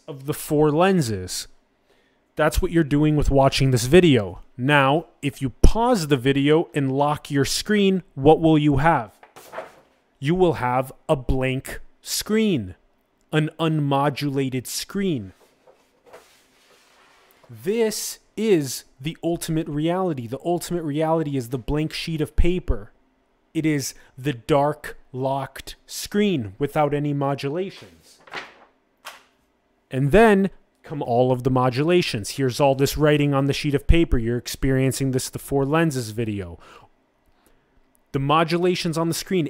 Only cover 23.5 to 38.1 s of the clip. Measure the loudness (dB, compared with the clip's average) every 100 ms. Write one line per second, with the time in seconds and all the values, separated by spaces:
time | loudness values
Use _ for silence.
23.5 | -4 -2 -2 -4 -10 -20 -10 -8 -6 0
24.5 | 2 2 -2 -10 -18 -14 -8 -4 -4 -6
25.5 | -12 -20 -20 -16 -14 -6 -2 0 0 -4
26.5 | -6 -4 -2 -2 -2 -4 -2 -2 -4 -6
27.5 | -8 -8 -12 -20 -20 _ _ -18 -16 -16
28.5 | -20 _ _ _ _ -20 -20 _ _ _
29.5 | _ _ _ _ -4 2 6 6 4 0
30.5 | -4 _ _ -14 -10 -2 2 2 2 0
31.5 | 2 2 0 2 2 0 -4 -8 -4 -4
32.5 | 2 2 2 0 2 2 2 2 0 0
33.5 | -2 -2 2 4 4 4 0 0 -4 -6
34.5 | -4 -2 0 0 0 -2 -2 -6 -10 -6
35.5 | -2 0 0 0 -2 -6 -6 -4 -6 -8
36.5 | -14 -20 -20 -20 _ _ _ _ _ _
37.5 | _ _ _ _ _ _